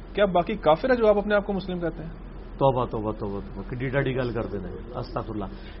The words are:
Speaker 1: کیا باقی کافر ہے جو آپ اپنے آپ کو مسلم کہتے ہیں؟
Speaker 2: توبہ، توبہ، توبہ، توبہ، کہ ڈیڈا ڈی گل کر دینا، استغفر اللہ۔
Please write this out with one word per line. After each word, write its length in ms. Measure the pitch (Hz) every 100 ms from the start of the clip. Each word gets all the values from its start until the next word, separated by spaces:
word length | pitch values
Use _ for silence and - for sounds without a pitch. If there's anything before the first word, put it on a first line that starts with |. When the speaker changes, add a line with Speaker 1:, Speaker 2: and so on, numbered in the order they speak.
| -
Speaker 1:
کیا 120 | - 202
باقی 280 | 175 170
کافر 360 | 220 156 247 262
ہے 60 | 247
جو 120 | 220
آپ 100 | 202
اپنے 180 | 208 208
آپ 100 | 202
کو 80 |
مسلم 260 | 196 165 180
کہتے 240 | 170 160
ہیں؟ 60 | 160 - - - - -
Speaker 2:
توبہ، 280 | 139 127 117
توبہ، 260 | 117 107
توبہ، 280 | 104 104 98
توبہ، 300 | 98 98 98
کہ 60 | 123
ڈیڈا 260 | 135 131
ڈی 140 | 135 131
گل 160 | 123
کر 140 | 117 101
دینا، 540 | 101 90 92 - 127
استغفر 300 | 117 - 113
اللہ۔ 160 | 107 98 - - -